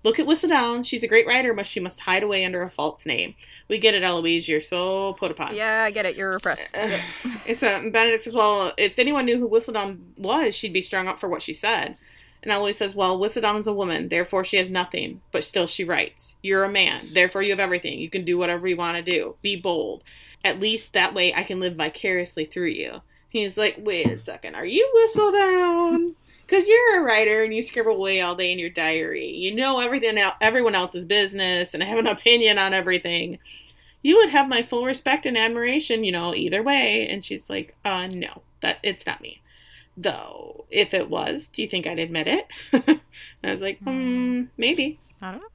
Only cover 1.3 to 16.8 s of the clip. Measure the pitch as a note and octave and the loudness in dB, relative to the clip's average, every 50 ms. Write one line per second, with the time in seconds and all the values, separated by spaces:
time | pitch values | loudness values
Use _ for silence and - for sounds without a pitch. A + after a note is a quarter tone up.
1.3 | A#3+ B3+ C4 B3 A3 G3+ G3+ - - G#3 F3+ F#3 - - - F#3+ F#3 G3 G#3 G#3 | 2 2 2 2 0 -2 -4 -6 -6 -6 -6 -6 -10 -8 -2 0 0 0 0 0
2.3 | G3+ F#3+ F#3 F#3 F#3 F3 F3+ F3+ - - D3 D#3 - - - D#3+ B2 G#2 F2 - | 0 0 0 -2 -2 -4 -6 -6 -4 -4 -4 -4 -4 -6 -6 -4 -4 -4 -4 -6
3.3 | - - - - - - _ _ G#3 A3 G3 A3 G#3 G3 F3+ F#3 F3 E3+ E3 E3 | -10 -18 -20 -20 -20 -20 _ _ -4 4 4 4 4 4 2 0 0 0 0 0
4.3 | E3+ E3+ E3+ D#3+ D#3 D#3 D3+ - F3+ F3 F3+ F#3 F#3+ G3 G3 G3 F#3+ - G3 E3+ | 0 0 0 0 -2 -2 -2 -2 -4 -2 -2 -2 -2 -2 -4 -4 -4 -4 -6 -6
5.3 | D#3+ - D3 - G#3+ G#3 A3 A3 A3 A3 A3 G#3+ G#3 A3 G3+ F3+ - - G3 F#3+ | -4 -6 -6 -6 -4 -4 -2 0 2 2 0 0 0 -2 -4 -2 -4 -4 -4 -4
6.3 | F#3 G3 - F#3 D3 - - - - F3 G#3+ G#3+ G3 F3+ F3 - - - - B3+ | -4 -2 -2 -4 -4 -4 -8 -10 -6 -4 -4 -2 -2 -4 -6 -8 -12 -10 -8 -8
7.3 | A#3 G#3+ - - A#3 A#3+ - A3 G3 F3 - A3 G#3+ A3+ A3+ A#3 A3+ A3 A3+ A#3 | -10 -8 -4 -4 -2 2 2 0 0 0 -4 0 2 4 4 4 2 0 -2 -2
8.3 | A#3 A#3+ G#3+ G#3 G#3 G3+ F#3+ F3 - - G3+ G3 - - B3+ C#4 D4 C#4 B3+ A#3+ | 2 4 4 4 4 2 0 -2 0 0 0 0 2 2 2 2 2 0 2 2
9.3 | A#3 B3 B3 A3 G#3+ A#3 A3+ - A3 G#3+ G3 G3 G3 F3 F3+ F3 - - F#3+ F#3+ | 0 0 0 2 2 2 2 2 -4 -4 -4 -4 -10 -12 -18 -20 -14 -8 -2 0
10.3 | B3 D#4 D#4 A3 G3 - - G#3 E3 F3+ F3+ - - F#3+ F#3 F#3 - - - F#3 | 0 2 2 0 -2 -2 -6 -2 -2 -2 -4 -2 -4 -2 -2 -4 -6 -6 -4 -4
11.3 | F3 - - - D#3 - - A3 A#3 F#3 - - - - _ _ - - - _ | -4 -4 -6 -10 -8 -4 -2 -2 0 0 -2 -6 -10 -16 _ _ -20 -20 -20 _
12.3 | _ _ - A3 G#3 G3+ G#3 G3+ G#3 - G#3+ G3 G3 G3+ F#3+ F3+ F#3 F#3 G3+ G#3+ | _ _ -4 -2 0 0 0 -2 -2 -2 -4 -4 0 0 0 2 2 0 0 -2
13.3 | G#3+ A#3+ A3 G#3 G#3 G#3+ G3+ A3 G#3 G3 G3 F3+ E3 D#3+ E3+ E3+ E3 E3+ F3+ - | -2 0 0 0 0 0 -2 -2 -2 -2 -2 -2 -2 -4 -4 -2 -2 -2 -2 0
14.3 | - F#3 F#3 - - F#3+ F#3 F#3 F#3 F#3 F#3 - - - - - - - _ _ | -2 -2 -2 0 0 0 0 0 -2 -4 -4 -4 -6 -8 -8 -8 -10 -14 _ _
15.3 | - - - - - G3 E3+ E3+ - - F#3 E3 E3+ C3+ E2 - _ - - - | -4 -4 -4 -2 -2 -2 -2 -2 -4 -6 -4 -2 0 -2 -2 -4 _ -16 -18 -18
16.3 | - _ - G3 G3 F#3+ G3 G3 G3+ G3 | -18 _ -4 0 0 2 2 2 2 2